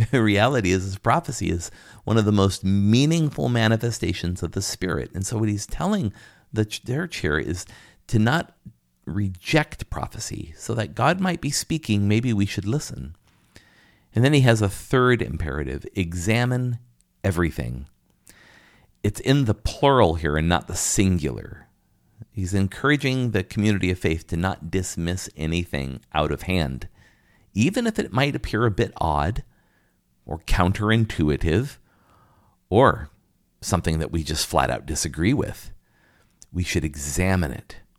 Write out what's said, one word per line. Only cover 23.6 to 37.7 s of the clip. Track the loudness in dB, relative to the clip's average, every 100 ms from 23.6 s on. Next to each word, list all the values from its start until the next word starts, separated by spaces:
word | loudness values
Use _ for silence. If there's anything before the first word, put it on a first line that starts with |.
| 2 2 0
of | 0
faith | 0 -2 -2
to | -2
not | -2 -4 -4
dismiss | -4 -4 -4 -4 -4 -6 -8
anything | -2 -2 -2 -4 -6 -8 _
out | -2 -2
of | -2
hand, | -2 0 0 -4 -10 _ -20 _ _ _ _
even | 0 2 2 -2
if | -2
it | -4
might | 0 -2 -2
appear | -4 0
a | 0
bit | 2 -2 0
odd | -2 0 0 -2 -8 _ _ _ _ _ _ _
or | -12 -10
counterintuitive | 0 2 4 2 2 2 0 0 0 2 2 0 0 -10 _ _ _ _ _ _ _ _ 0
or | 4 4 4 -6 _ _ _ _ _
something | -2 -2 0 -2
that | -2
we | -4
just | -4 -4 -2
flat | 0 0
out | -2 -6
disagree | -6 -6 0 0
with. | 0 -2 -8 -14 -18 _ _ _ _ _ _ -10
We | -6
should | -2 -2
examine | -2 -6 -6 -2 2 2 0
it. | -6 -12